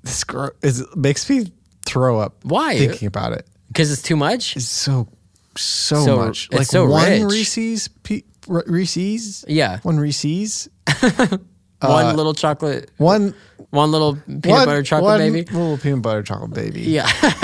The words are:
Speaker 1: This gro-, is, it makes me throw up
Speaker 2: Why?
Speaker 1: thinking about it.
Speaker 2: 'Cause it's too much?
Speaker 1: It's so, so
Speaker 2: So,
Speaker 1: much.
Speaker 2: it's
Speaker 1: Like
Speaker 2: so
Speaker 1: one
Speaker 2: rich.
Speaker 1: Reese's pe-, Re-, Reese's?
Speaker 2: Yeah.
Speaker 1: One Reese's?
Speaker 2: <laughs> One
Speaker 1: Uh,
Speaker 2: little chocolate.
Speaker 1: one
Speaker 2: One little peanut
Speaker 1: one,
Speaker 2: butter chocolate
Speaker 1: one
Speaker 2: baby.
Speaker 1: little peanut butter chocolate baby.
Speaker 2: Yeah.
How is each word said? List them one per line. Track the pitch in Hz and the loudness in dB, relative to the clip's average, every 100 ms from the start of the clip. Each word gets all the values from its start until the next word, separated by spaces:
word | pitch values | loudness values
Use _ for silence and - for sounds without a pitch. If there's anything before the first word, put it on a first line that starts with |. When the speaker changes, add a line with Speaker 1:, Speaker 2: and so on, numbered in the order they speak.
Speaker 1:
This | - 123 | -10 -8
gro-, | - 123 139 - | -6 -6 -8 -2
is, | 147 123 | -2 -2
it | 131 185 | -4 -2
makes | 139 147 - | 0 0 0
me | 269 196 - _ _ - | 0 -2 -8 _ _ -6
throw | 131 127 113 | 0 2 2
up | 101 - | -2 -6
Speaker 2:
Why? | 123 185 311 240 | -4 -2 0 2
Speaker 1:
thinking | 131 - 101 | 0 0 -6
about | 101 58 | -4 -4
it. | 57 - _ - | -6 -10 _ -6
Speaker 2:
'Cause | 123 151 | -2 0
it's | 143 | -2
too | - 160 | -2 0
much? | 147 240 - - | 0 -2 -4 -6
Speaker 1:
It's | 120 | -6
so, | - - 135 117 _ _ _ _ - | -4 -2 -2 -2 _ _ _ _ -8
so | - - - 151 | -6 -4 0 2
Speaker 2:
So, | 143 131 | 4 4
Speaker 1:
much. | 113 - - | 0 -4 -4
Speaker 2:
it's | 127 | -2
Speaker 1:
Like | 131 | 2
Speaker 2:
so | 180 156 | 4 4
Speaker 1:
one | 151 175 | 6 4
Speaker 2:
rich. | 208 208 | 4 2
Speaker 1:
Reese's | 208 214 - 226 220 - - | 0 -2 -2 -4 -4 -6 -12
pe-, | - 214 - _ - | -8 -8 -8 _ -6
Re-, | 175 - | -4 -2
Reese's? | 170 185 - 190 220 220 196 - | -2 -2 -2 -4 -4 -8 -12 -4
Speaker 2:
Yeah. | 151 120 92 | 0 0 0
Speaker 1:
One | 175 156 | -2 0
Reese's? | 147 143 147 170 214 - - _ - | 0 -2 -2 -2 -4 -6 -10 _ -4
Speaker 2:
<laughs> | 143 247 - 247 190 - _ _ _ | 0 2 2 0 -2 -8 _ _ _
One | 131 127 120 | 2 4 4
Speaker 1:
Uh, | |
Speaker 2:
little | 135 156 | 2 0
chocolate. | 151 156 147 156 131 - - | 0 -2 0 -4 -6 -8 0
Speaker 1:
one | 156 208 202 - - - - | 4 4 2 -4 -16 -20 -4
Speaker 2:
One | 147 151 | 0 2
little | 156 151 | 2 0
peanut | 143 - 143 170 | -2 -6 -4 4
Speaker 1:
one, | 226 | 4
Speaker 2:
butter | 254 147 | 4 2
chocolate | 139 156 | 0 2
Speaker 1:
one | 190 214 | 4 4
Speaker 2:
baby. | 156 160 170 | 2 0 -2
Speaker 1:
little | 170 170 143 | -2 -2 -2
peanut | 143 139 | -2 -2
butter | 113 107 | 0 -2
chocolate | 104 101 110 | -4 -8 -8
baby. | 104 110 104 | -6 -6 -6
Speaker 2:
Yeah. | 113 156 - - 302 311 | -2 0 0 2 2 2